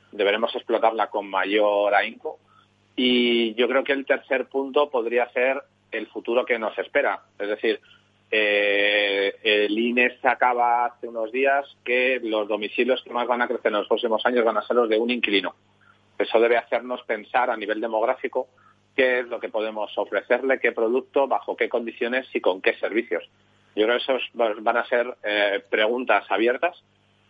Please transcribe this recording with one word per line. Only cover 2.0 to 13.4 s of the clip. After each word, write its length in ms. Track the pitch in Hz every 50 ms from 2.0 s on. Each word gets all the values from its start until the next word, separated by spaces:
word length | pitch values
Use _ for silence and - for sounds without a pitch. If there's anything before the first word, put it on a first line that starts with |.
| 104 110 117 - - 156 - - _ _ _ _ _ _ _ _ _ _ -
Y 580 | - 127 123 123 123 120 120 117 117 117 113 107
yo 120 | 113 123 113
creo 160 | 123 135 -
que 100 | - 139
el 120 | 139 131
tercer 420 | - 135 127 - - 139 127 123 -
punto 420 | - 135 139 135 131 147 147 147
podría 400 | - 123 110 117 120 120 120 -
ser 320 | - 127 123 135 135 139 - _ _ _ _ -
el 160 | - 110 107 -
futuro 380 | - 107 - 139 135 127 113
que 120 | - 123 113
nos 200 | 110 101 - -
espera. 440 | 92 - - 143 131 110 98 - - _ _ -
Es 120 | 101 101
decir, 300 | 104 - - 113 104 - _ _ - _ _ _ _ _ _ -
eh, 1040 | 113 110 107 104 104 101 104 101 101 101 101 104 104 104 104 101 98 98 98 98 - - -
el 340 | 110 107 104 104 104 104 113
ines 420 | 117 120 120 123 123 123 - -
sacaba 680 | - 131 120 - 131 123 123 123 120 120 120 120 120
hace 220 | 120 - - - 117
unos 240 | 117 117 110 107
días 340 | 117 131 135 135 139 143 147 - - _ -
que 340 | 123 123 127 127 127 131 120 117
los 240 | 110 107 107 104 101
domicilios 540 | 107 104 107 101 - - 120 123 127 123 -
que 100 | - 123
más 140 | 120 120 117
van 140 | 123 120